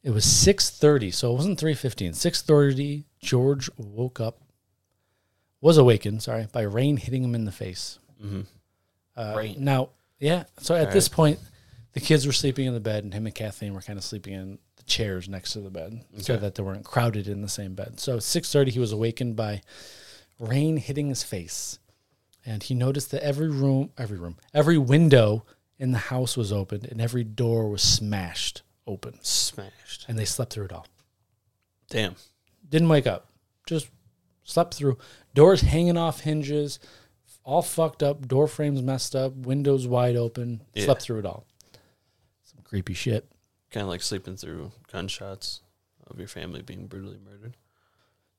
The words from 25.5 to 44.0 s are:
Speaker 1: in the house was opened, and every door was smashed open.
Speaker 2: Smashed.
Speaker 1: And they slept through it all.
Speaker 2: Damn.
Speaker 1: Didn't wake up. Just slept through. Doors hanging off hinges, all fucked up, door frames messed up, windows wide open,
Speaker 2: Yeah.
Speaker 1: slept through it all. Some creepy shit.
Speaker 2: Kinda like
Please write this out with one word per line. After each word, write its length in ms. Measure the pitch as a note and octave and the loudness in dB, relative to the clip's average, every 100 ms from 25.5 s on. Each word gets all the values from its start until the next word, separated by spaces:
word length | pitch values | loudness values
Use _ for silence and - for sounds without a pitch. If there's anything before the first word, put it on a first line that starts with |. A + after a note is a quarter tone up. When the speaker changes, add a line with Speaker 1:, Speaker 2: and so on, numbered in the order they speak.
| _ _ _ | _ _ _
Speaker 1:
in 140 | C3 | -2
the 60 | B2 | -2
house 400 | - B2+ B2+ - | -2 -2 -2 -2
was 160 | G2+ | -2
opened, 320 | G#2 F#2+ G2+ G#2 | -2 -4 -8 -8
and 160 | A2+ | -4
every 220 | A#2 B2 A2 | -2 -2 -4
door 420 | G#2+ A#2+ A#2 G#2+ | -2 0 2 0
was 120 | G#2 | 2
smashed 800 | - - G#2 G2+ F2 - - - _ _ - | 2 2 0 -2 -4 -6 -6 -8 _ _ -12
open. 320 | F#2+ - - | -10 -12 -10
Speaker 2:
Smashed. 840 | - - - - G2 _ - - - | -2 0 -2 -6 -18 _ -18 -16 -8
Speaker 1:
And 100 | A2+ | -4
they 80 | G#2 | -4
slept 280 | - A#2+ | -4 -6
through 120 | A2 F#2+ | -6 -10
it 60 | |
all. 140 | E2+ - _ _ _ _ _ _ _ _ _ _ | -12 -18 _ _ _ _ _ _ _ _ _ _
Speaker 2:
Damn. 260 | A#2 G#2 - - _ _ _ D#3+ | -4 -4 -6 -20 _ _ _ -2
Speaker 1:
Didn't 200 | D#3 E3 | 2 6
wake 160 | D3+ B2 | 4 2
up. 220 | F#2 _ _ _ _ - | -4 _ _ _ _ -6
Just 220 | E3 - _ _ _ _ _ | -6 -6 _ _ _ _ _
slept 300 | - - F3 | -4 -2 -2
through. 240 | - C#3+ B2 - - _ C#3+ | 0 -2 -2 -10 -20 _ 8
Doors 260 | E3 F#3+ | 8 10
hanging 360 | - E3 F3 E3+ | 6 4 4 2
off 240 | E3 - | 0 -2
hinges, 580 | D#3 D3+ C#3 D3 D3 - - - _ _ _ _ | -2 -2 -2 -2 -4 -8 -18 -20 _ _ _ _
all 180 | - D3+ | -2 0
fucked 400 | - - D#3+ - | 0 0 0 2
up, 260 | C#3+ D3 B2+ | -2 -2 0
door 200 | C3 D3+ | 2 2
frames 340 | - D3 C#3 | 0 -2 0
messed 340 | B2+ C3+ - C3+ | -2 -4 -4 -4
up, 180 | C3+ C3 | -4 -6
windows 500 | B2+ C#3 C#3+ C3+ B2+ | -4 0 2 2 2
wide 300 | B2 B2 A#2+ | 2 2 0
open, 460 | A#2 B2 A#2+ A2+ - | -2 -4 -8 -10 -8
Speaker 2:
Yeah. 120 | G#2+ G#2 | -2 2
Speaker 1:
slept 160 | C3 | 2
through 160 | - A2 | 0 -6
it 60 | G2 | -6
all. 200 | - _ _ _ _ _ _ _ _ _ _ | -10 _ _ _ _ _ _ _ _ _ _
Some 180 | _ _ | _ _
creepy 300 | _ G2+ F#2 F#2 | _ -6 -6 -6
shit. 340 | - A2 - _ _ _ _ | -2 -4 -4 _ _ _ _
Speaker 2:
Kinda 180 | G#2+ G2 | -8 -6
like 140 | E2+ | -6